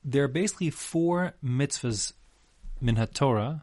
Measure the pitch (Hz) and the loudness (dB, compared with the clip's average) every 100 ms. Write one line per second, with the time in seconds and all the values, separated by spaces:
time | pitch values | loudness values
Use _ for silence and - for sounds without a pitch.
0 | 143 135 139 143 190 - 170 - - 165 | 0 0 2 0 -2 0 -4 -4 -4 0
1 | 170 175 180 - 131 123 139 - 123 107 | 2 2 0 -4 -2 0 0 -2 -4 -2
2 | - - - _ _ _ - - 120 110 | -4 -8 -20 _ _ _ -12 -4 0 2
3 | 113 - 139 110 107 156 | 0 2 4 4 0 -4